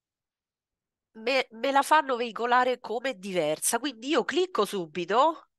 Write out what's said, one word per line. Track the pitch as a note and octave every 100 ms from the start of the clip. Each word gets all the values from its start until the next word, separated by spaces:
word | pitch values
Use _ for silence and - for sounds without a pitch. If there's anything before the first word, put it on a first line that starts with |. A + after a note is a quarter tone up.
| _ _ _ _ _ _ _ _ _ _ _
me, | A3 A3+ C4+ -
me | A3 C4
la | C4+
fanno | C4 D#4 C#4 A#3+
veicolare | A#3+ F#3 A#3 B3 B3+ B3
come | - A3+ C4 G3+
diversa, | G3 F3+ D3+ D#3 - A#3
quindi | C#4+ A3+ C4
io | D4+
clicco | G3+ C#4+ F4+ -
subito. | G3 G3+ D#3+ D3+ E3+ A3 D#4 D#4 -